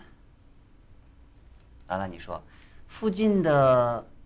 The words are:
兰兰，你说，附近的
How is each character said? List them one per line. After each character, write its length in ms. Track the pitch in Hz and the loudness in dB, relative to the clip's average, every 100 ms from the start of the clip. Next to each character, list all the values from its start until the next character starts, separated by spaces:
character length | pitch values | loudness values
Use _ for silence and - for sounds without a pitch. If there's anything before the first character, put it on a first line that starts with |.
| - - - _ - - - - - - - - - - - - - - - | -20 -20 -20 _ -20 -20 -20 -20 -20 -20 -20 -20 -20 -20 -20 -20 -20 -20 -8
兰 100 | 92 | -8
兰， 100 | 95 | -8
你 80 | 80 | -12
说， 200 | - 82 - - - - - | -14 -14 -14 -20 -20 -20 -20
附 240 | - 220 | -6 -4
近 320 | 185 214 196 | 0 0 2
的 640 | 160 143 135 127 120 113 - - | 2 4 4 4 2 -4 -10 -20